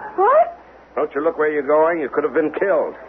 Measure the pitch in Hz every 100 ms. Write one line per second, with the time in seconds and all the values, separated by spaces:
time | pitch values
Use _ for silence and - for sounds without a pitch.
0 | - - 415 605 679 - - - - -
1 | 151 143 160 160 151 151 135 151 160 170
2 | 135 - 147 135 156 - 196 160 - -